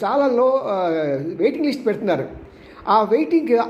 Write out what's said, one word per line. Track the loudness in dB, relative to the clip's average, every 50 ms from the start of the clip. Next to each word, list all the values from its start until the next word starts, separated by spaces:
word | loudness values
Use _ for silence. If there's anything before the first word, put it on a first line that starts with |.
| -4
చాలా | -2 0 2 2
లో, | 2 2 2 2 2 2 0 0
ఆ, | -2 -2 0 0 0 0 0 0 -2 -2 -2 -4
వెయిటింగ్ | -6 -4 0 0 0 0 0 -2
లిస్ట్ | -2 -2 -2 -2
పెడుతున్నారు. | -4 -4 -2 -2 -2 -2 -2 -4 -8 -12 -16 -20 -20 -20 -20 -20 -20 -20 -8 -2
ఆ | 2 2 2 2
వెయిటింగ్ | 2 2 0 2 2 0 0 2 2 2 2 2